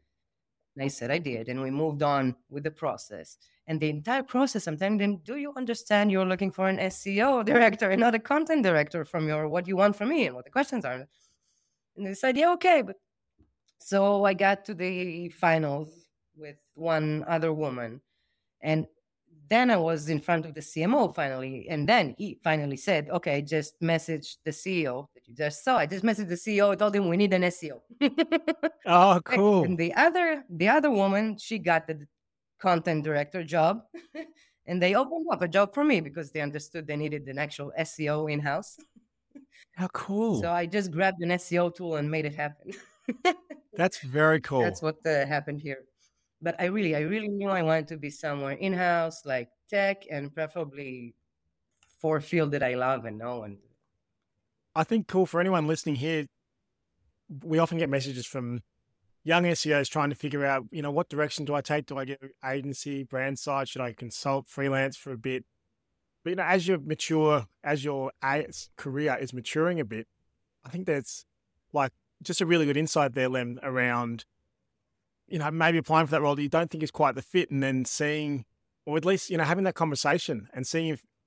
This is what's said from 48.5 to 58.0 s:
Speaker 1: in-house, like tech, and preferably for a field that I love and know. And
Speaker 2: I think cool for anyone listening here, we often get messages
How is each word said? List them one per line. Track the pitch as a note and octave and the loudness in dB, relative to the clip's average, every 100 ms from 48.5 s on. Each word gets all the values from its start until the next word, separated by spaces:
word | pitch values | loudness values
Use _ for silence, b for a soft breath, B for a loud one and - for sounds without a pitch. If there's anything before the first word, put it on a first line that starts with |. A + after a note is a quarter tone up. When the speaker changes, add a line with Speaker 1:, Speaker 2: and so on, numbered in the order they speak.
Speaker 1:
in-house, | C#3 G3 F3+ F3+ E3+ E3 D#3 D3 | -4 -2 0 2 2 0 -4 -4
like | C3 A#2+ _ _ | -4 -4 _ _
tech, | G3+ G3 G3 - | 0 0 -2 -6
and | D3 C#3+ | -8 -8
preferably | D3+ D#3 F3 D3+ C#3 C#3 B2+ A#2+ - _ _ _ _ _ _ _ - | -6 -6 -6 -10 -10 -12 -12 -14 -20 _ _ _ _ _ _ _ -6
for | D#3+ D#3 | 0 0
a | |
field | C#3+ E3+ D3+ | 0 0 2
that | C#3+ | 2
I | C3 B2 | 0 0
love | B2+ C3 | 0 0
and | A2+ G#2+ | -4 -10
know. | A#2 B2 | -8 -8
And | G#2+ G2+ _ _ _ _ _ _ _ _ _ _ _ - | -10 -16 _ _ _ _ _ _ _ _ _ _ _ -4
Speaker 2:
I | |
think | D#3 A3+ F#3 | 0 0 0
cool | F#3 F3+ | 0 2
for | E3 | 2
anyone | F#3 F#3 D3+ | 2 2 0
listening | D#3+ - C#3 | -2 -2 -4
here, | D3 D#3+ C#3+ _ _ _ _ _ _ _ _ _ _ C#3+ | -2 -4 -4 _ _ _ _ _ _ _ _ _ _ -14
we | E3 D#3 | -2 0
often | E3 E3 | 2 0
get | D#3+ | 0
messages | C#3 | -2